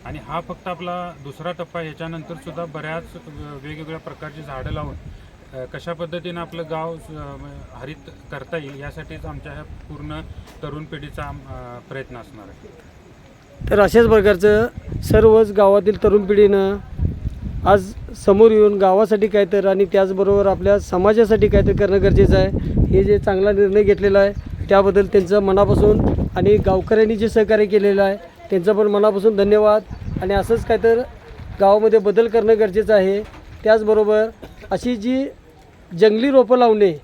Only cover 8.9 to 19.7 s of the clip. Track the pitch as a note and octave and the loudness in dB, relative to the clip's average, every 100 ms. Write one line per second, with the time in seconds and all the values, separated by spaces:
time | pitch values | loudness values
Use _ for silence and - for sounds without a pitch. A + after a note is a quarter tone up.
8.9 | D#3+ D3+ D#3 D#3+ C#3+ D3 C#3+ D3+ - - | -16 -18 -16 -14 -14 -16 -18 -18 -20 -18
9.9 | D3 D3 D#3 D#3+ - - - D3+ D3 D3+ | -16 -14 -14 -14 -18 -20 -18 -14 -14 -14
10.9 | D#3+ D3 D#3+ D3 C3+ C3 C3 B2 A#2+ - | -16 -14 -14 -14 -14 -16 -18 -16 -20 -16
11.9 | C3+ B2+ B2 G#2+ A2 G2 - G3+ E3 - | -16 -14 -18 -20 -20 -20 -20 -20 -20 -20
12.9 | - - - - - _ - - G3 G3 | -20 -20 -20 -20 -20 _ -14 -2 0 4
13.9 | A3+ A#3 A3 G3 F#3+ G#3 G#3 A#3+ - - | 4 4 4 2 2 2 2 0 -6 -12
14.9 | - - A3 A3 A3 G#3+ G3+ G3 G3+ F#3+ | -10 0 4 6 6 4 4 4 4 2
15.9 | G3 G#3 G#3 F#3+ G3+ G3+ G3 F#3+ G3+ - | 0 2 2 2 4 4 4 0 -4 -10
16.9 | - - - - - - - - G3+ F#3+ | -6 -6 -4 -10 -10 -10 -4 2 2 0
17.9 | - - A3 - G3+ A3+ A3 G#3+ G3+ F#3+ | -14 -16 -4 0 6 6 6 4 4 2
18.9 | F#3+ A3 G#3 G#3 G#3 G3 G3+ F#3+ | 2 2 0 0 0 0 0 0